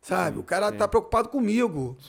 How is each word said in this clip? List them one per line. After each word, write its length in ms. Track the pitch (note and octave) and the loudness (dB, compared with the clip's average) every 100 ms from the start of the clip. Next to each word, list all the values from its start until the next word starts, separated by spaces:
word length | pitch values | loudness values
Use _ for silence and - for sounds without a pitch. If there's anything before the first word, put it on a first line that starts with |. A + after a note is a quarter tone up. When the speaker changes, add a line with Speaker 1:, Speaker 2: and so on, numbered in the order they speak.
Speaker 1:
sabe? 340 | - F#3 E3+ - | -4 -2 -2 -4
Speaker 2:
Sim, 40 | |
Speaker 1:
O 40 | |
cara 260 | - F3 G#3 | -4 0 0
Speaker 2:
sim. 60 | G#3 | 0
Speaker 1:
tá 100 | G#3 | 2
preocupado 420 | A3+ A3 A3+ A#3 | 2 2 0 0
comigo, 680 | C#4+ G#3+ A3+ A#3 D#3 B2+ B2+ | 0 2 2 0 -2 -6 -8